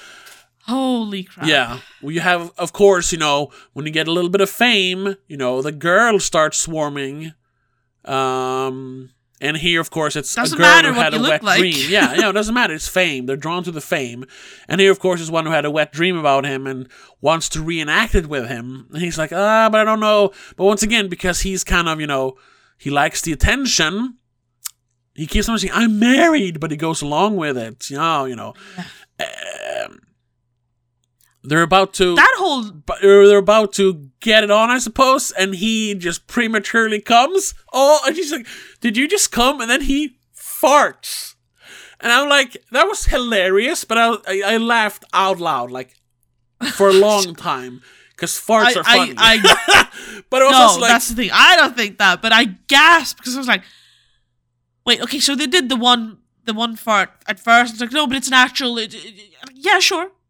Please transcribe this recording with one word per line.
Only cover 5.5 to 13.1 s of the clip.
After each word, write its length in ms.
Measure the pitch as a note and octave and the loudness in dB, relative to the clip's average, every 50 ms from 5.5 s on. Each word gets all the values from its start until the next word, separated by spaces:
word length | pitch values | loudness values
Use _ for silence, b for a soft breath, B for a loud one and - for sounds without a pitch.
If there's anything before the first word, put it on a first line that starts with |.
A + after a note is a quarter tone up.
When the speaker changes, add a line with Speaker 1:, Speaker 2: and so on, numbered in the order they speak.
| B2+ C3 | -2 -2
Speaker 2:
the 100 | C3+ D#3 | -4 -6
girls 540 | D#3 C#3+ D3+ E3+ F3+ G3+ A#3 A#3 G#3+ F#3 - | -8 -6 -2 0 2 2 2 2 2 0 -2
start 280 | - - E3 D#3 D3+ - | -2 0 0 0 0 -2
swarming. 800 | - - E3 E3 D#3 D3+ D3 C#3+ C#3+ C#3 C3+ C#3 D3+ D#3+ D#3+ D#3 _ _ _ _ _ _ _ _ _ _ _ _ _ _ | -4 -6 -6 -6 -6 -6 -6 -6 -8 -8 -10 -10 -12 -14 -16 -18 _ _ _ _ _ _ _ _ _ _ _ _ _ _
Um, 1040 | - C3+ C3+ C3 C3 C3 C3 B2+ B2+ C3 C3 C3 C3 C3 C3 C3+ B2+ C3 C3 B2+ B2+ _ _ _ _ _ _ | -6 -4 -4 -2 -2 -2 -4 -4 -4 -4 -4 -6 -6 -8 -10 -12 -16 -16 -18 -20 -20 _ _ _ _ _ _
and 140 | C#3+ D3 D#3 | -6 -6 -4
here, 220 | D#3+ D3+ F3 E3+ E3 | -2 -2 0 0 0
of 100 | D#3+ - | -2 -4
course, 260 | - D#3+ D3+ D3 - | -4 -4 -4 -4 -4
it's 180 | D3+ C3 - - | -6 -8 -6 -6
Speaker 1:
Doesn't 240 | A#3 B3 - - - | -4 -4 -2 0 4
Speaker 2:
a 20 | |
girl 60 | E3+ D4 | 6 6
Speaker 1:
matter 200 | D#4 E4 D#4+ C#4 | 8 6 6 4
Speaker 2:
who 60 | B3 | 2
Speaker 1:
what 60 | A#3+ - | 0 0
Speaker 2:
had 80 | - - | 0 0
Speaker 1:
you 60 | A3 | 0
Speaker 2:
a 20 | |
Speaker 1:
look 80 | A#3+ D#4 | 0 0
Speaker 2:
wet 120 | D#4 - A3+ | 0 0 0
Speaker 1:
like. 160 | G#3 F3+ G#3+ | 0 2 2
Speaker 2:
dream. 260 | - F3+ D#3+ C#3 C3+ D3+ | 2 0 0 -2 -2 0
Yeah, 240 | F#3+ G#3 E3 B2 C3 | 0 2 2 2 0
you 80 | F#3 | 0
know, 80 | A3+ G3+ | 0 0
it 40 | F#3+ | 0
doesn't 200 | G#3+ G#3+ G#3+ A#3 | -2 -2 -2 -2
matter. 200 | B3+ A#3+ F3+ D#3 | -2 -2 -2 -2
It's 120 | D#3 - - | -6 -10 -6
fame. 360 | - F#3 F#3 E3 | -2 -2 -2 -2